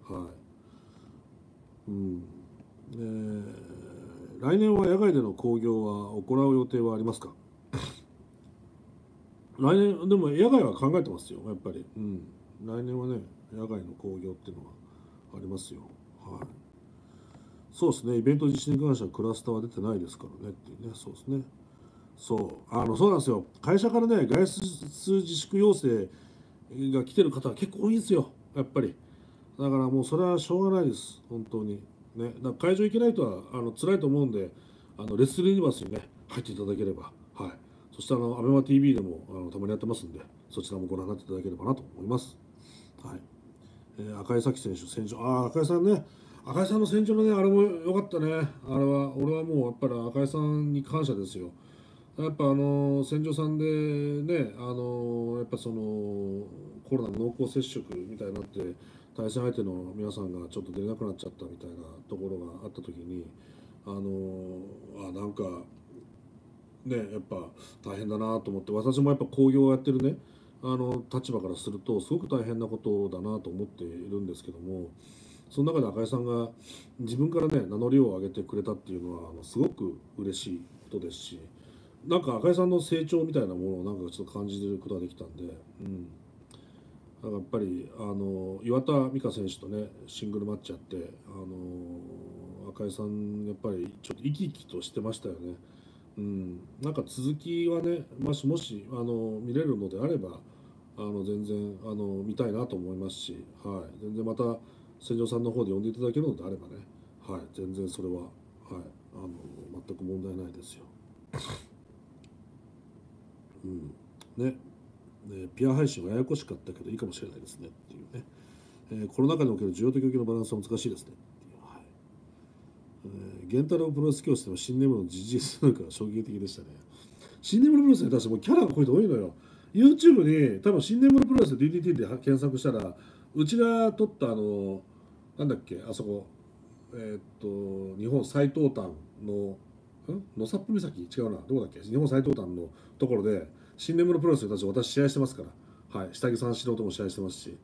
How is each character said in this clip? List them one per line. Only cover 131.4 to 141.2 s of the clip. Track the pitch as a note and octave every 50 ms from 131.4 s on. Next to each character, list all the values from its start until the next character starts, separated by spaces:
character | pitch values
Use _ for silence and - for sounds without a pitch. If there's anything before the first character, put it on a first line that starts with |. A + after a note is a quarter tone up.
| G#3+
ス | C#3+ C3+
で | A#2+ C#3
デ | D#3 E3
ィ | F3+
ー |
デ | E3 F3+
ィ | E3+
ー |
テ | A#2 A2
ィ |
ー | G2
で | B2 B2 -
検 | C#3 C3+ C3
索 | C#3+ C#3+ B2+
し | B2+ -
た | C#3+
ら、 | A#2 A2 G2+ F#2 F2 - - - - - - - -
う | D3 D#3
ち | D3+ A#3
が | A#3 A#3 A#3 A3+ A3+ A3+ A3 G#3+
撮 | - G#3+
っ |
た | - - - C#3
あ | A#2+ A2
の、 | G#2+ G#2 G#2 G2+ G2+ G2 G2 F#2+ F#2+ - - - - - - - - - - -
な | - D3
ん |
だ | C#3+ A#2+
っ | - -
け、 | - - F2 G2 A2
あ | G#2+
そ | - A2+
こ、 | G#2 G2+ G2+ G2 - - - - - - - - - - - - - -
え |
ー | A#2+ A2+ G#2+ G#2+
っ | G2 - - - -
と、 | - G#2 G2 G2+ G2+ G2 G2 F#2+ F#2+ F#2+ F#2+ G2
日 | G#2+
本 | A#2 C3+ C#3 A2
最 | C3+ - C#3 C#3+ C#3 C#3
東 | D#3+ D3+ C3+
端 | - B2 G2+ F2 D#2 D2+ - - - - G#2
の | G#2 G2+ G2+ G2+ G2 F#2+ - - - - - _ - - - - -
ん？ | E3+ G3+ G3 - -
野 | - A3
サ | - -
ッ | G3
プ | - - A3
岬？ | G3+ F3 D#3 - F2+
違 | F2 - - -